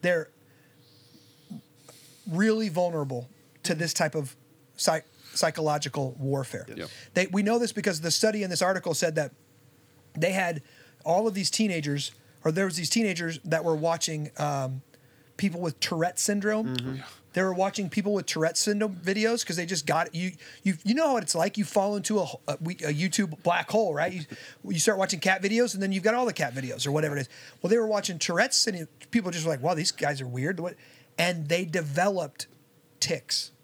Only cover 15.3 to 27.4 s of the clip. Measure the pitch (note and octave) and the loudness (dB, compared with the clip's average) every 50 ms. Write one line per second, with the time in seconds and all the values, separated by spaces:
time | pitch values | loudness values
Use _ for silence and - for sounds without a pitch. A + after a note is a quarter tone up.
15.3 | _ _ - G3 E3+ E3+ F3+ E3 D3+ _ - - F3+ E3 D#3+ F3+ F3 - - - | _ _ -2 -2 -2 0 -4 -4 -4 _ -4 -2 0 0 0 0 0 -2 0 0
16.3 | G#3 G#3 G3 G#3 G#3+ G#3+ A3 A3+ C3 B2 A#2+ C3 C3 C3+ C3+ - - - _ - | 0 0 2 0 0 0 0 -2 -2 -4 -4 -4 -6 -8 -10 -14 -18 -20 _ -6
17.3 | - F3 F#3 F#3+ F#3 F3 F#3+ G3 G3 - G3+ E3+ - - F#3 G3+ G#3 G3 E3 - | -2 0 0 2 2 2 0 0 0 -2 -4 -2 -2 0 0 2 0 0 0 -2
18.3 | - D#3+ D#3+ D#3+ E3+ - - A3 G#3 G#3 G#3+ A3 F#3+ F3 E3 F3+ G3 G#3 G#3+ A3 | 0 2 2 2 2 2 0 2 2 2 0 -2 -2 -4 -2 -2 0 2 2 2
19.3 | A#3 A#3+ - - F3 E3 F3 E3+ F#3+ D#3+ C#3+ D3+ D#3 C#3 E3+ E3 - D#3+ F3 F#3 | 2 0 -2 -2 -2 -4 -2 -2 -2 -4 0 2 2 2 2 0 -2 -4 -4 -4
20.3 | F3 - - - - - _ G3 F#3 D#3 - G3 A3+ C#4+ D#4+ D4+ C4+ A#3 F#3 D3+ | -6 -8 -18 -20 -20 -4 _ 0 0 0 0 0 2 4 4 4 2 2 0 -2
21.3 | - E3+ E3 G3+ G3+ G#3 G3+ D3 - G#3 F#3+ G3+ G#3 G3+ F#3+ - G#3+ G#3 F3+ D3 | 0 2 2 0 2 -2 -4 0 2 2 2 2 0 -2 -2 0 0 0 0 -2
22.3 | - - - - - - D#3+ E3 F3+ - - D3+ D3+ D3 E3+ F#3+ - - G#3 F3+ | -6 -10 -6 -6 -6 -4 -4 -6 -6 -4 -4 -2 -2 0 0 0 2 0 0 0
23.3 | D#3 - - F3 F3 F3 D#3 - - G#3+ A3+ F#3 D#3 C#3+ D#3 F3+ F#3 F#3 D#3 - | -2 -2 0 2 2 2 0 2 2 2 2 2 0 0 0 -2 -2 -6 -8 -10
24.3 | - - - - - - - F#3+ G3+ D#3+ D3 - G#3+ F#3+ F#3+ F#3+ G3 E3+ - F#3+ | -12 -16 -16 -18 -20 -16 -8 -4 -2 2 2 2 4 2 2 0 0 -2 2 2
25.3 | F#3+ F#3+ F#3 G3 G#3+ A3+ B3 A#3+ - F#3+ G3 G3 G3 F#3+ F3 A3 A3 A#3+ B3+ A#3+ | 2 2 2 0 4 4 2 2 2 -2 -2 0 0 2 2 2 2 4 2 0
26.3 | F3 - D#3+ C3 A#2+ C3+ C3 B2+ B2 - - C#3+ C#3+ D3+ D#3 D3+ C#3+ C#3+ C3 - | 0 -2 -2 -2 -2 -4 -6 -6 -6 -4 -2 0 2 2 2 2 0 -2 -4 -6
27.3 | - - | -10 -20